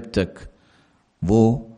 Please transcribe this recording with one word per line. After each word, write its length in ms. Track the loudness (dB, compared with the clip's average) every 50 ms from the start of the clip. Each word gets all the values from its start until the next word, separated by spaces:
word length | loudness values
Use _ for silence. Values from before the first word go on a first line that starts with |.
| -2 -4
تک 280 | -4 -4 -4 -4 -8 -16 -20 -20 _ _ _ _ _ _ _ _ _ _ _ _ _ -6
وہ 440 | -2 2 2 4 4 2 2 -2 -6 -14 -20